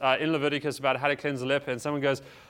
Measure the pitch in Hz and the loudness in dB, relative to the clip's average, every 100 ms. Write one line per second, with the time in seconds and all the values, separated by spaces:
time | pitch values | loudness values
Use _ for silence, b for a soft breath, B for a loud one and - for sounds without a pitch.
0 | 131 131 156 160 147 143 147 - 135 131 | 2 4 2 2 0 0 -4 -2 0 2
1 | 143 143 147 135 127 139 139 123 147 147 | 0 0 -2 -4 0 -2 -2 -6 -4 0
2 | 139 135 B B B | 0 0 B B B